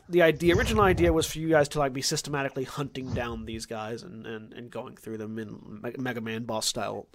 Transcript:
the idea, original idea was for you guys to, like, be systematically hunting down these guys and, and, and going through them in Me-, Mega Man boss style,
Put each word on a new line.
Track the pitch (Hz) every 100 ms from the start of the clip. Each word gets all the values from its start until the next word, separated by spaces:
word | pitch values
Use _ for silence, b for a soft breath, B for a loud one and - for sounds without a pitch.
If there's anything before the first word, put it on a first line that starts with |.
| -
the | 175
idea, | 165 147 170
original | 180 - 220
idea | 196 170 170
was | 160 -
for | 156
you | 160
guys | 156 143
to, | 151
like, | 139
be | 131
systematically | - 151 143 143 139 135
hunting | 131 - 139 135 131
down | 127 117 113
these | 110 113 113
guys | 110 107 113
and, | 90 110
and, | 110 113 107
and | 117 120
going | - 127
through | - 113 110
them | 107 110
in | 107 - - 107
Me-, | 120 135
Mega | 127 117
Man | 113 110
boss | 117 110 -
style, | 120 104 104 -